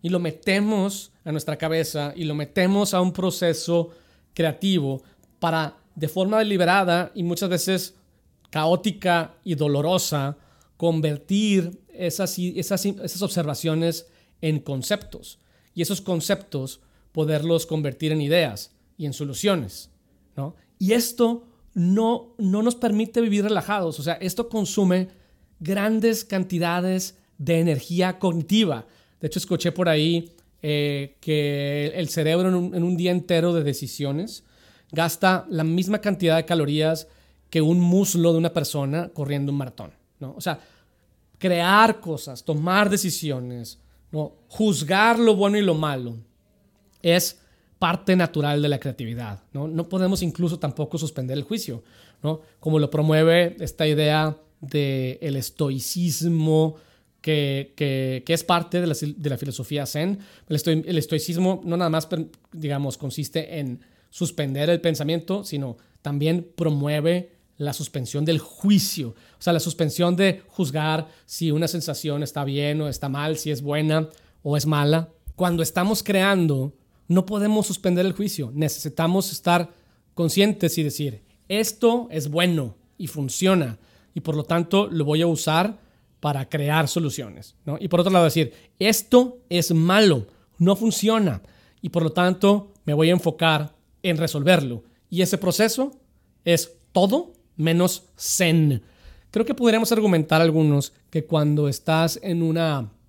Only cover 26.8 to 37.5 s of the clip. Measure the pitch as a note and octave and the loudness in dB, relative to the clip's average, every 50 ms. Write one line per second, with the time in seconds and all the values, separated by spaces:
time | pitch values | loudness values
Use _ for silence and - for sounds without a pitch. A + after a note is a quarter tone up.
26.8 | F3+ F#3 F#3 F#3 F#3 - - _ _ _ _ - C#3+ C3+ E3+ E3 E3+ E3+ D3+ C3 | 0 0 -2 -2 -4 -8 -12 _ _ _ _ -8 -2 0 2 2 2 2 0 -2
27.8 | - - E3+ F3 F#3 F#3 F3+ F#3 - F#3 E3 E3+ D#3 - F#3+ A3 A3+ E3+ C#3 A2+ | -4 -4 0 0 0 0 0 -2 -2 -2 0 -2 -2 2 2 2 4 2 0 -4
28.8 | A2 _ _ _ _ _ _ _ - D3 - F#3 - - F3+ D#3+ - F3 E3 F3+ | -6 _ _ _ _ _ _ _ -8 -6 -6 -6 -4 -4 -4 -2 -2 -4 -2 0
29.8 | F3+ E3+ D#3+ D3+ D3+ D#3+ E3+ E3+ E3 - - _ _ _ _ _ - D3+ D3+ D3 | 0 2 2 2 2 2 0 0 -2 -6 -18 _ _ _ _ _ -6 -4 -2 -2
30.8 | D3 D3 C#3+ C#3+ C#3 C#3 _ _ - D#3 D#3 D3+ D3 C#3+ C#3+ C#3+ C#3+ C#3+ C#3+ D3 | -2 -2 -4 -4 -8 -10 _ _ -4 -2 0 0 0 0 -2 -2 -4 -4 -2 -2
31.8 | D3 D#3+ - F#3 E3+ C#3 - E3 D3+ D#3 E3 F3 F3+ F#3 F#3 F3+ F3 F3+ F3+ F3+ | -4 -4 -4 -6 -6 -4 -2 -2 0 2 2 2 2 2 2 0 -2 -2 -2 -2
32.8 | E3+ F3+ F3+ E3 F3 F3+ F3+ F3+ F3+ - F3+ E3 E3 F3 F3 E3 D3 C#3+ C3+ - | 0 0 0 0 0 0 0 0 0 2 2 2 2 2 2 2 0 0 -2 -4
33.8 | C#3+ A#2+ - - C#3+ C#3 C#3 D3+ F#3+ A3+ - - _ _ _ _ _ _ _ _ | -8 -10 -8 -6 -4 -4 -4 -4 -6 -8 -12 -16 _ _ _ _ _ _ _ _
34.8 | _ _ - D#3 E3 E3 E3 - - F#3 F#3 F3 - - F#3+ D#3+ D#3+ D#3+ E3 F3+ | _ _ -2 -2 -2 -2 0 2 4 4 4 2 -2 -4 -2 -2 0 0 0 0
35.8 | F3+ F#3 G#3+ G#3 G#3 G#3 G3 E3 F#3 E3 D#3+ E3 D#3+ - F3 E3 D3 C#3 D3 D3+ | 0 0 -2 -2 0 -2 -2 0 2 2 2 2 2 0 0 0 2 0 0 0
36.8 | D#3 D#3 E3 D#3+ - - _ _ _ _ _ _ _ _ | 2 0 0 -2 -6 -16 _ _ _ _ _ _ _ _